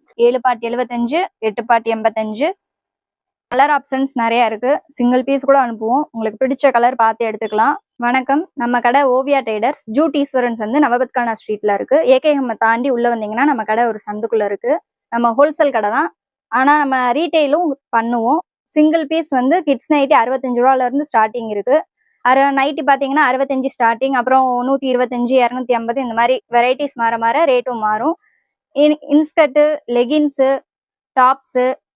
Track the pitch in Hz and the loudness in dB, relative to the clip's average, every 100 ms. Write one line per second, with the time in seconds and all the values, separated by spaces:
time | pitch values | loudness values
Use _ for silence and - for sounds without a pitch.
0 | _ - 240 247 254 233 233 240 247 240 | _ 0 2 2 0 -2 -4 -4 -4 -4
1 | 233 311 370 - 220 208 226 233 226 220 | -2 -2 -4 -4 -6 -4 0 0 0 -2
2 | 220 220 214 214 302 392 _ _ _ _ | -2 -4 -6 -4 -4 -4 _ _ _ _
3 | _ _ _ _ - 254 285 285 - 262 | _ _ _ _ -6 0 2 0 -2 -4
4 | 269 254 226 233 226 220 247 294 - - | -2 -2 0 0 0 0 -2 -2 -4 -2
5 | 240 254 254 277 262 277 240 226 220 262 | 0 0 0 -2 2 2 2 -4 -2 -2
6 | 294 226 220 214 262 269 277 233 233 247 | -2 -6 -6 -2 -2 0 2 2 2 2
7 | 226 226 226 214 220 214 269 - _ - | 0 0 -4 -4 -4 0 0 -2 _ -6
8 | 240 262 262 285 359 - 240 247 247 269 | -2 -2 0 -2 -2 -6 -4 0 2 2
9 | 277 254 269 277 240 214 233 - - 226 | 2 2 2 0 0 -2 -2 -4 -4 0
10 | 320 285 277 254 247 233 214 240 240 240 | 0 0 -2 -2 -2 -4 -2 0 2 0
11 | 247 247 240 - - 214 208 202 202 269 | -2 -4 -4 -4 -6 -4 -2 -2 0 2
12 | 240 262 311 285 254 214 226 226 277 240 | 4 2 2 0 -2 -2 0 0 0 0
13 | 240 233 214 220 285 254 214 220 240 214 | 0 -2 -4 -2 0 0 -2 0 0 -2
14 | - 208 214 226 202 202 185 320 - _ | -8 -12 -4 -2 -2 -4 -2 -4 -6 _
15 | - 233 240 226 294 302 294 247 208 240 | -8 -2 0 2 2 2 0 0 -2 -2
16 | 302 _ _ _ - 240 262 302 277 262 | -4 _ _ _ -4 0 2 2 2 0
17 | 254 254 339 330 294 302 339 269 _ 233 | 0 -2 0 0 2 0 0 -4 _ -2
18 | 233 240 226 320 - _ _ 311 302 330 | -2 -2 0 -2 -4 _ _ 0 2 2
19 | 294 320 320 262 254 349 311 277 - 294 | 0 -4 -2 -2 0 0 0 -2 0 0
20 | 277 285 233 262 262 240 254 262 247 277 | 2 2 2 -2 -2 0 2 2 0 -2
21 | 302 233 220 233 226 208 - 311 - _ | -2 0 0 -2 -6 -4 0 0 0 _
22 | _ _ 240 269 277 269 277 294 277 269 | _ _ 2 2 2 2 -2 -2 0 0
23 | 269 285 269 262 277 269 262 - 233 233 | 0 0 0 0 -2 -2 -4 0 0 0
24 | 269 269 240 262 262 247 247 269 269 247 | -2 -2 2 2 2 0 -2 -2 0 0
25 | 247 247 240 262 240 247 247 233 226 233 | -2 -2 0 2 2 -2 -2 -2 -2 -4
26 | 254 226 240 254 - 240 247 254 285 - | -4 0 0 0 0 0 2 0 -4 -4
27 | 226 226 226 254 330 247 247 233 214 214 | -2 0 0 2 2 2 0 -4 -2 -2
28 | 269 359 _ _ _ _ _ 262 302 302 | -2 -4 _ _ _ _ _ 2 2 2
29 | - 294 311 - 302 294 294 302 - 240 | 2 0 2 2 2 4 2 0 -2 -2
30 | 240 302 294 - 262 180 - _ _ _ | 0 2 0 0 0 0 -6 _ _ _
31 | _ - 254 262 - 254 254 - _ | _ 0 2 2 -4 -2 -2 -2 _